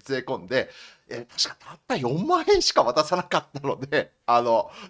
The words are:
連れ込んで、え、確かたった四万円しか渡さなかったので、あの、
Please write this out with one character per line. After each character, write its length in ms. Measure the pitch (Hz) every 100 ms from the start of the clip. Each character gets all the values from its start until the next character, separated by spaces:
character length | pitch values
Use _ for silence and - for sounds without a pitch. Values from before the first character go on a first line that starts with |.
| -
連 140 | 131
れ 40 | -
込 180 | 120
ん 40 | 90
で、 220 | 127 - - - - -
え、 180 | 120 120
確 200 | - -
か 160 | - -
た 100 | -
っ 40 | -
た 120 | 226
四 280 | 123 151 302
万 200 | 349 320
円 140 | 403
し 100 | -
か 120 | -
渡 200 | 117 139
さ 140 | 156 180
な 60 |
か 160 | - 165
っ 220 | - 139
た 60 | 139
の 100 | -
で、 360 | 135 151 - _ -
あ 160 | 120
の、 300 | 120 113 - - -